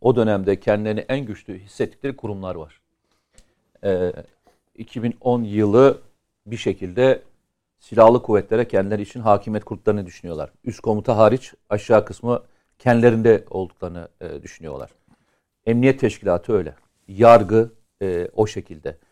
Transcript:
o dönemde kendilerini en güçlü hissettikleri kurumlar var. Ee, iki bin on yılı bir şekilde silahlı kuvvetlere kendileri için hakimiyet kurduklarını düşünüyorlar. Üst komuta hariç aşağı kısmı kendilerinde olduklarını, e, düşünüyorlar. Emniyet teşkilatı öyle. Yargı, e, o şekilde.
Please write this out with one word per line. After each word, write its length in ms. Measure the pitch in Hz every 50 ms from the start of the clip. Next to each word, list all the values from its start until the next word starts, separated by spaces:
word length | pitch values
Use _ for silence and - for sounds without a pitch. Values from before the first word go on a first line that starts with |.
o 140 | - 123 127
dönemde 440 | 123 113 110 104 98 95 101 98 95
kendilerini 400 | - - 104 104 107 107 107 107
en 260 | - - 131 139 139
güçlü 340 | 110 101 - - - 95 92
hissettikleri 560 | 101 101 - - 120 - - _ - 139 131
kurumlar 400 | - - 107 101 95 95 92 87
var. 260 | 85 78 76 _ _ _ _ _ _ _ _ _ _ _ _ _ _ _ _ _ _ _ _ _ _ -
Ee, 300 | 101 92 90 92 90 - - - _ _ _ _ _ _ _ _ _ _
iki 280 | - 113 - - 123 110
bin 100 | 120 117 -
on 220 | - 127 123 120 117
yılı 580 | 104 101 104 107 104 101 120 135 139 - - - _ _ _ _ _ _ _ _
bir 120 | 104 117 110
şekilde 640 | - 107 95 - 101 90 90 120 127 131 127 - - _ _ _ _ _ _ _ _ _ _ _
silahlı 420 | _ _ - 113 110 113 120 123
kuvvetlere 460 | - - 110 101 92 - 110 113 120 -
kendileri 340 | - 98 95 101 107 104
için 180 | 101 - - 123
hakimiyet 460 | 110 113 101 101 - 110 107 104 -
kurduklarını 400 | - 107 95 - 107 107 104 95
düşünüyorlar. 460 | 87 - - - 87 82 76 73 - _ _ -
Üst 160 | 123 - -
komuta 380 | - 113 107 104 104 - 117 107
hariç 360 | 110 107 120 131 - - - _ _ -
aşağı 360 | 104 104 - - 113 107 107
kısmı 360 | - 101 - - 120 120 - - _ _ _ _ _ _ _
kendilerinde 640 | - 123 120 117 117 120 113 113 110 117 110 98 - -
olduklarını, 580 | - 95 95 87 _ _ 92 87 85 87 82 82 _ -
e, 220 | - 82 78 71 80
düşünüyorlar. 460 | - - - 85 78 69 69 - - _ _ _ _ _ _ _ _ _ _ _ _ _ _ -
Emniyet 340 | 113 113 120 127 135 131 -
teşkilatı 540 | - 110 - - - 98 87 85 - - 113
öyle. 220 | 98 87 73 - _ _ _ _ _ _ -
Yargı, 640 | 98 95 117 117 117 113 104 90 107 113 117 117 - _ _ _ _ -
e, 280 | 101 95 90 87 87 - -
o 120 | 107 107 104
şekilde. 500 | - 104 - - 85 78 - 78 76 - _ _